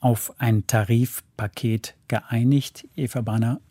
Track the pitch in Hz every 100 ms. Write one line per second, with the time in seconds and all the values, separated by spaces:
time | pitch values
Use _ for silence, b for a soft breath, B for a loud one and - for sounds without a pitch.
0 | 127 113 - - 120 110 - 113 101 117
1 | 127 - - - 104 - 113 110 - -
2 | - 110 - 117 123 139 - - - -
3 | 131 127 110 110 117 - -